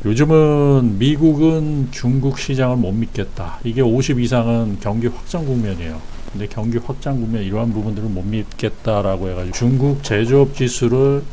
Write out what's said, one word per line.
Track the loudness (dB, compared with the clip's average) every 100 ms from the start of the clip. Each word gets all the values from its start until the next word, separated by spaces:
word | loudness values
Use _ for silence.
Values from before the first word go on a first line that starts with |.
요즘은 | -2 2 4 6 6 4 4 4 4 2
미국은 | 2 4 4 4 2 2 0 -2 -2
중국 | -2 0 0 0 -2
시장을 | -4 0 0 2
못 | 0
믿겠다. | 0 -2 -4 -6 -6 -8 -6
이게 | -4 2
오십 | 2 2 2 0
이상은 | 2 2 2 2 0 -2
경기 | -2 -2 -2
확장 | -4 -6 -4 -2
국면이에요. | -2 -2 -4 -6 -8 -10 -10 -10
근데 | -8 -6
경기 | -4 -2 -2
확장 | -4 -6 -4 -2
국면, | -2 -2
이러한 | -2 -2 -2
부분들은 | -2 -2 -4 -4
못 | -4
믿겠다라고 | -4 -4 -6 -6 -6 -4 -2 0 0 -2 -4
해가지고 | -4 -6
중국 | -2 0 2 2 -2
제조업 | 0 0 4 4 4 0
지수를 | -4 0 0 2 2 2 -4